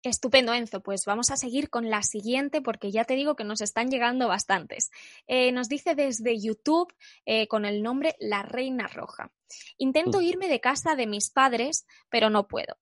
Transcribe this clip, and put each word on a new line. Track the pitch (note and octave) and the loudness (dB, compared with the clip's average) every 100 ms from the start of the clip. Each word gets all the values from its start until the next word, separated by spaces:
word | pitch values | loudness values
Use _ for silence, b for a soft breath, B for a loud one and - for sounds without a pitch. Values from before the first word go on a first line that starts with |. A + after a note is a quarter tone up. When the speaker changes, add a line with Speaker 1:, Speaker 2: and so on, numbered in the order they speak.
Speaker 1:
Estupendo, | B3+ A3+ B3 C4 A#3+ | -4 -2 6 6 6
Enzo. | A#3+ A3+ G3 | 0 -2 -6
Pues | G3 G3 - | -4 -4 0
vamos | G#3 B3 | 0 0
a | C4+ | -2
seguir | B3+ B3+ D4+ | -2 -2 -2
con | A#3+ A3+ | -2 0
la | G#3+ | 0
siguiente | G3+ G#3+ G#3 B3+ C#4 D#4 | 0 -4 -2 0 0 -2
porque | B3+ A3 G3+ | -2 -4 -2
ya | G#3 | -2
te | A#3 C4 | 0 0
digo | C#4+ D4 | 0 -2
que | |
nos | G#3 G#3+ | -4 -4
están | G#3 - B3 | -2 -2 0
llegando | C4 A#3+ B3+ A#3+ | 0 0 2 0
bastantes. | F#3+ - G3 - - - B B B - | 0 0 -2 -2 -6 -6 B B B -2
Eh, | B3+ B3+ | 2 2
nos | B3 B3 | 2 -2
dice | C#4+ - D4 | -2 -2 0
desde | C#4 A3+ A3+ A#3 | 0 0 -2 -2
YouTube, | G#3+ A3 - D#4+ F4 _ B B - | -2 -2 2 2 2 _ B B -2
eh, | A3 G#3+ | 0 2
con | A3 G#3 | 0 0
el | G#3 | -2
nombre | A3 C4 D#4 - | -2 0 -2 -2
La | - G3+ | -4 -2
Reina | G3+ A#3+ C4 B3+ G#3+ | -4 -6 -4 -4 -6
Roja. | - - - - _ _ B B - | -8 -12 -12 -14 _ _ B B -2
"Intento | C4+ C#4+ F4+ F#4+ | 0 2 2 2
Speaker 2:
Mm. | |
Speaker 1:
irme | E4+ F4+ F#4+ | 2 0 -2
de | A#3 | 0
casa | B3 C#4+ E4 D4 | 0 0 0 0
de | A3 | -2
mis | G#3 - | -2 -2
padres, | - C4+ A#3 B3+ D#4+ _ b _ | 2 2 2 -2 -4 _ b _
pero | A#3 A3 | 2 4
no | G#3+ G3+ | 4 0
puedo. | - - - | -6 -6 -12